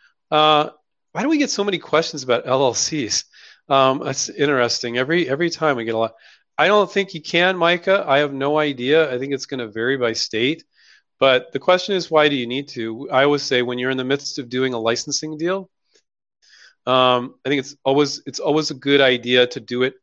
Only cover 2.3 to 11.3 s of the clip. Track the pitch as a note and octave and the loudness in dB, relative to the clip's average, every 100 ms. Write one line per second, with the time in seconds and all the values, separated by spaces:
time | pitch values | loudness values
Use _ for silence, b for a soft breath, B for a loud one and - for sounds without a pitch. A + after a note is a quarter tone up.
2.3 | A#2 - C3 C3+ A2 - D#3 G#2+ - - | -2 0 0 2 0 -4 -4 -4 -4 -6
3.3 | B B B - C3+ C3 C3+ C#3 C3+ - | B B B 0 2 4 2 -4 -6 -6
4.3 | - D3 C3+ A#2+ - A#2+ A#2+ B2+ F3 C#3 | -2 0 2 0 -2 -4 -2 0 0 0
5.3 | C#3 E3+ - D#3 B2+ A2+ A2+ A2+ b b | -2 -4 -2 0 0 -2 -2 -2 b b
6.3 | b _ - D#3+ G#3 F#3+ G3+ F#3+ E3 - | b _ 0 2 4 2 -2 -4 -8 -4
7.3 | E3+ F3+ F#3 E3+ F3 F#3 G3 G3 C#3 D3 | 0 2 2 2 2 2 0 2 2 2
8.3 | C3+ C#3 D3+ D3+ B2+ B2 D#3 D#3 B2+ C#3 | -2 -2 0 0 -2 2 2 2 -2 -4
9.3 | C3+ - C3 A2+ G#2+ A#2 C3+ A#2+ A2+ - | -6 -6 -10 -8 -4 -2 0 0 -2 -4
10.3 | A2 B2+ D#3+ _ b b b _ - C3+ | -2 -2 -2 _ b b b _ 0 2